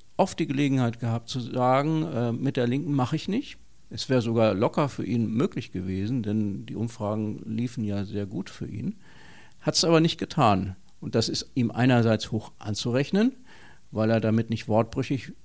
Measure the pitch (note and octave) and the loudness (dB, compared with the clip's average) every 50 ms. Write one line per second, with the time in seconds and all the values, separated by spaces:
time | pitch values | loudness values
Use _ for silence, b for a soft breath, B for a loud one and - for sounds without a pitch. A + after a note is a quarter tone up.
0 | - - - - F#3+ - - - E3 - C3 C#3 D3 C3+ C3+ C3 B2 A#2 A#2 - | -18 -10 0 0 0 0 0 -4 -2 -2 0 0 2 2 2 2 2 0 -2 -2
1 | A#2+ A2+ A2+ A#2 - - - B2+ A#2 - B2 B2+ B2 B2+ C3 C#3 C#3+ D#3+ D#3+ D#3 | -2 -2 -2 -2 -4 -6 -8 -8 -6 -4 -2 0 2 4 4 4 2 2 0 0
2 | D#3+ E3 D3+ A#2 A#2+ A#2 A#2 C#3 B2 C#3 - C3+ A#2+ A#2+ B2+ C#3+ E3+ D#3 C#3+ C3+ | -2 -2 -2 -2 0 0 0 0 -2 -2 0 0 0 2 0 0 0 0 0 0
3 | B2 - D#3+ D3+ - F#3+ G3 C4+ - - - - - - - - - - - - | 2 0 0 -4 -2 -2 -4 -4 -4 -6 -16 -18 -20 -20 -20 -20 -18 -14 -10 -10
4 | - - C3 B2 G#2 A#2 A2+ A#2 A2 G#2+ F#2+ F#2+ A#2+ E3 - E3+ D3 C3 - - | -2 2 2 2 2 2 4 4 4 4 4 4 2 2 2 0 0 0 -2 -6
5 | - - A#2+ A#2 A2 - A2 A#2+ B2 - - C#3+ - - - F2+ F#2 F#2+ F#2 F#2+ | -4 -2 0 0 0 0 0 0 0 0 -2 -6 -10 -6 -8 -6 -4 -4 -2 -2
6 | G2+ A2 C3+ B2 G2+ G#2 G#2+ A2 G#2 G2+ G2 - A2+ - - - A#2 A#2 - - | -2 -2 -2 -2 -2 -2 -2 0 0 -2 -4 -6 -8 -8 -6 -6 -6 -6 -6 -6
7 | G#2 G2+ G#2+ A2 G#2+ G#2+ - - - A2 A2 A2+ B2 A#2+ - - G#2+ G2+ G2+ G2+ | -4 -2 -2 -2 -2 -4 -6 -8 -8 -6 -4 -4 -4 -4 -4 -4 -2 -2 -2 -2
8 | G2 G2+ G#2 G2+ G2+ F#2+ - F2 - - - - - - - - - F#3+ A3+ B | -4 -4 -4 -6 -6 -4 -6 -8 -8 -8 -10 -10 -10 -8 -8 -6 -6 -6 -8 B
9 | B B B B B B B B B B B B - D3+ - - - D#3+ E3 D#3+ | B B B B B B B B B B B B -4 -2 0 2 2 4 4 4
10 | E3 D#3+ - - G2 - - D#3+ B2+ G#2+ G2+ F#2 F#2 F#2+ F#2 - - - - - | 4 2 0 -2 -8 -4 2 4 4 6 6 4 0 -4 -8 -10 -16 -20 -18 -12
11 | - - - A#2 - - - - - - - C3 A#2 G#2+ - A2+ B2 C3 B2+ A#2+ | -10 -2 0 0 0 0 -2 -6 -6 -4 -2 0 0 0 2 2 4 4 6 6
12 | A2+ A#2 A2 G#2+ - - A2+ G#2+ - - - - - A2 G2+ - - B2 A#2 C3+ | 6 4 2 0 0 -4 -4 -6 -6 -8 -18 -12 -8 -6 -6 -4 -2 0 0 0
13 | C#3 - F#3+ G3+ A3+ C4 - - B B B B B B B B B B - G#2 | 0 2 2 4 4 2 0 -2 B B B B B B B B B B 0 2
14 | A2 A2 A2+ A2 A2+ A2 A2 A2+ A2 - A#2+ - - A2+ G#2+ A2+ A#2 - - D3 | 4 4 4 4 4 4 4 2 2 0 -4 -4 0 2 4 4 4 2 -2 -4
15 | B2 - C#3+ - - - - - | -2 -2 -4 -4 -4 -10 -16 -18